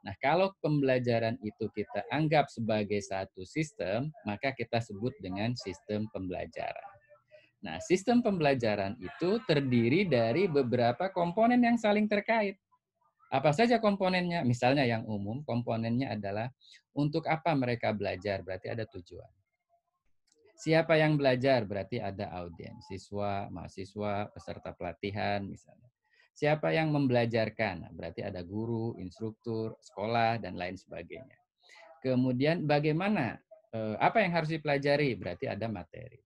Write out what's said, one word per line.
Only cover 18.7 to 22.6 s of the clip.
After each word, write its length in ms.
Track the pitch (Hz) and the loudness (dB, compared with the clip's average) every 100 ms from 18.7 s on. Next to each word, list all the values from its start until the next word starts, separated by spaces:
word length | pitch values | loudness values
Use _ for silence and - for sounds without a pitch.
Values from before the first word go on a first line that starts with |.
ada 160 | 107 110 | -8 -8
tujuan. 400 | 95 85 - - _ _ _ _ _ _ _ _ _ _ _ _ _ | -10 -16 -18 -20 _ _ _ _ _ _ _ _ _ _ _ _ _
Siapa 400 | 156 160 165 160 | 2 2 6 4
yang 240 | 156 151 | 6 6
belajar? 480 | 139 127 135 127 101 | 4 4 4 4 2
Berarti 320 | 98 95 120 | -4 -4 -4
ada 320 | 101 95 98 87 | -6 -6 -8 -8
audiens, 400 | 87 82 | -10 -12